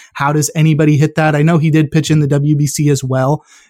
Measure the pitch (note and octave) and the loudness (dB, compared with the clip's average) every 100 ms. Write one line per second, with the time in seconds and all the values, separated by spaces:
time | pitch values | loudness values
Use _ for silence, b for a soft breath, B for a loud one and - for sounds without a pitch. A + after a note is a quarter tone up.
0 | B - C#3+ D3+ C#3 D#3+ D#3+ D#3 D3+ C#3+ | B -6 -2 -2 -2 0 0 2 2 2
1 | D#3 D#3+ D#3 D3 D#3+ E3+ D#3+ D#3 D3+ D#3+ | 0 0 0 0 2 2 2 0 0 -2
2 | C#3+ D#3 C#3 C#3+ D3 D3 D3 - D3 C#3 | 0 0 0 0 0 0 -2 0 0 0
3 | B2+ C3 C3 D3 b b | -2 -2 0 -2 b b